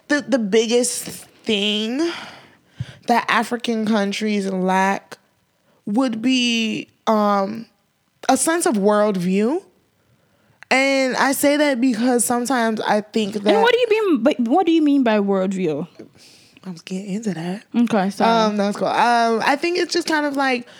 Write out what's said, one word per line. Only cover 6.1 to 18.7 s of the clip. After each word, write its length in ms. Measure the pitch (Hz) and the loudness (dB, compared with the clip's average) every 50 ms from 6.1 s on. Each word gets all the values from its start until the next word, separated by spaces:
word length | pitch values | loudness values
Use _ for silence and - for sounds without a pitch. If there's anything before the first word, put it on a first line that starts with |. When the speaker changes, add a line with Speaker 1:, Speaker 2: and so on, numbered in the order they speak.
| 220 220 220 | -2 -2 -2
Speaker 1:
be, 680 | 254 262 254 247 240 233 226 226 220 214 - - - _ _ _ | 0 2 2 2 2 0 0 -2 -2 -4 -6 -8 -12 _ _ _
um, 600 | - 226 214 208 208 202 202 196 196 214 226 226 - _ _ _ _ _ _ _ _ _ _ - - | 0 2 2 2 2 2 0 0 -2 -6 -10 -14 -16 _ _ _ _ _ _ _ _ _ _ 0 0
a 80 | 262 269 | 2 2
sense 260 | - 320 330 349 330 | 2 0 0 0 0
of 120 | 370 269 | 0 0
worldview. 840 | 208 190 208 208 208 208 214 214 190 170 180 185 196 208 226 294 370 381 _ _ _ _ _ _ _ _ _ _ _ _ _ _ _ _ _ _ _ - _ | 2 2 2 2 4 2 2 0 0 -2 0 0 0 0 0 -2 -2 -6 _ _ _ _ _ _ _ _ _ _ _ _ _ _ _ _ _ _ _ -4 _
And 440 | - 262 269 277 269 269 269 254 247 | 0 2 2 2 2 0 0 0 0
I 160 | - - 262 294 | 0 0 0 0
say 240 | - - 285 285 294 | 2 2 2 4 4
that 220 | 302 294 277 233 | 2 2 2 0
because 440 | 233 269 240 202 233 254 254 240 - | 0 0 0 0 0 2 2 2 0
sometimes 560 | - 247 240 240 226 277 254 233 226 220 214 | 0 -2 -2 -2 -2 0 0 0 0 -2 -2
I 220 | 240 - 202 214 202 | -2 0 0 0 0
think 320 | - - 226 214 196 202 | -2 -4 -2 -2 -2 -4
that 120 | 214 202 | -4 0
Speaker 2:
And 160 | 208 - 440 453 | 2 2 4 4
what 100 | 480 480 | 4 4
do 60 | 466 | 2
you 100 | 508 453 | 2 2
mean 320 | 415 440 440 392 330 233 226 | 2 0 2 2 0 2 2
by, 100 | 269 302 - | 2 2 2
what 280 | 247 220 254 359 381 | 0 2 2 2 2
do 60 | 339 320 | 4 2
you 100 | 330 311 | 2 4
mean 220 | 294 277 285 262 | 4 2 4 2
by 140 | 233 214 214 | 2 2 2
worldview? 680 | 202 196 196 190 185 196 196 190 190 160 151 139 175 - _ _ - - _ - - - - - - _ _ - - | 2 2 0 0 0 -2 -2 -2 -2 -2 -2 -4 -6 -10 _ _ -20 -20 _ -20 -20 -20 -20 -20 -20 _ _ -20 -18
Speaker 1:
I 60 | 190 | -18
was 100 | 180 160 | -18 -16
getting 320 | - - 190 185 196 208 185 | -14 -10 -10 -10 -8 -6 -8
into 200 | 214 233 214 180 | -6 -4 -6 -6
that. 300 | 160 165 175 185 214 - _ - | -6 -6 -8 -8 -10 -12 _ 0
Speaker 2:
Okay, 340 | 226 240 220 - 214 180 196 | 0 0 2 2 0 0 0
sorry. 360 | 196 - 220 226 226 226 220 214 | -2 0 0 2 2 2 2 2
Speaker 1:
Um, 80 | 208 | 0
that's 200 | 208 196 202 | 0 -2 -2